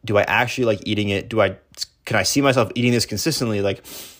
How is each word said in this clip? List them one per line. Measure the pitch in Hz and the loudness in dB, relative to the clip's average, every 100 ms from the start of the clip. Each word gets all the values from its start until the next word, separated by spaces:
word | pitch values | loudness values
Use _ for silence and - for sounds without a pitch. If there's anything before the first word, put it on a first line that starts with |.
Do | - 101 | 2 2
I | |
actually | - 104 120 - 120 | 4 2 0 0 0
like | 104 | 0
eating | - 104 101 | -2 -2 0
it? | 98 - | -2 -2
Do | 110 | 0
I, | 98 95 _ - - _ | 0 0 _ -14 -14 _
can | - 110 | -4 -2
I | |
see | 92 143 | 0 2
myself | 139 127 110 | 4 4 2
eating | - 123 | 0 0
this | 120 - | 2 0
consistently? | 107 - - 120 104 | -4 -2 -2 -2 0
Like, | 98 92 - - - - | -2 -4 -10 -18 -18 -20